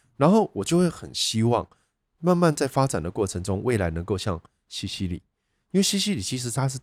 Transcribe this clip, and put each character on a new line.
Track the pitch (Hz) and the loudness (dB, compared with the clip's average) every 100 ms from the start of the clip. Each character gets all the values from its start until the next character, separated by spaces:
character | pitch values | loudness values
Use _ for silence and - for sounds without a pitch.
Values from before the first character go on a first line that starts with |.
| _ - | _ 2
然 | 143 | 4
后 | 220 202 | 4 2
我 | - | -2
就 | 95 170 | 0 2
会 | 180 | 2
很 | - - | -2 -10
希 | - - 110 | -6 -2 0
望， | 113 117 - _ _ _ _ _ | 2 2 -2 _ _ _ _ _
慢 | 165 175 | 2 4
慢 | 175 147 | 4 2
在 | 135 | 0
发 | 139 135 | 0 0
展 | 92 | 0
的 | 80 | -4
过 | 110 98 | -2 -2
程 | 92 | -2
中， | 95 95 | -4 -2
未 | 123 113 | 0 0
来 | 87 | 0
能 | 80 | -2
够 | 87 95 | -4 -2
像 | - 82 - _ _ | -2 -4 -8 _ _
西 | - 98 | -10 -8
西 | - 92 | -6 -6
里， | 87 _ _ _ _ _ | -6 _ _ _ _ _
因 | 185 | 2
为 | |
西 | 196 196 | 2 2
西 | 202 | -2
里 | 160 | -2
其 | - 131 | -4 -6
实 | 123 | -4
它 | 123 135 | -2 -2
是 | 131 | -2